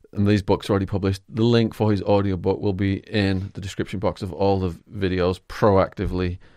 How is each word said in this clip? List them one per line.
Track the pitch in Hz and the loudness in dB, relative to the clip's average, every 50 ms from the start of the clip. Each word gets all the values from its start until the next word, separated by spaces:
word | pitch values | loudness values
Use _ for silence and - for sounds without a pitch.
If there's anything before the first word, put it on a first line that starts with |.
| _ - | _ -10
and | - 101 104 | -2 0 2
these | 101 104 104 | 4 4 2
books | 95 - 98 - - - | 2 2 0 0 0 0
are | |
already | 104 98 98 | 0 0 0
published, | 92 - 98 95 98 98 - _ - | -2 -4 -2 -2 -2 -2 -4 _ -8
the | - 107 | -2 0
link | 110 120 117 117 113 110 - | 2 4 4 4 2 0 0
for | - 110 107 | 0 0 2
his | 104 95 | 2 0
audiobook | 87 - 101 101 98 101 95 87 92 101 95 - | 2 2 2 2 2 0 -2 -2 0 -2 -2 0
will | - 104 | -2 -4
be | 95 92 101 98 98 - - - | -2 0 -2 -2 -2 -4 -6 -4
in | 104 107 98 95 95 92 95 98 | -2 0 0 0 0 -2 -4 -8
the | - - | -12 -12
description | 95 98 - - 104 - - 95 | -12 -10 -8 -8 -8 -6 -6 -4
box | 98 92 90 - | -4 -4 -4 -4
of | 110 95 | -8 -8
all | 82 - 98 98 98 95 | -4 0 2 2 2 2
the | 92 90 82 - _ - | 0 -4 -4 -8 _ -14
videos | - 107 98 90 92 90 87 90 92 - _ - | -8 -4 -2 -2 0 0 0 0 -2 -4 _ -12
proactively | - - - 107 98 95 87 - - - 95 87 92 92 92 90 90 - - - _ | -4 2 4 4 6 4 4 2 -2 -6 -6 -4 -2 -2 -4 -4 -4 -8 -14 -20 _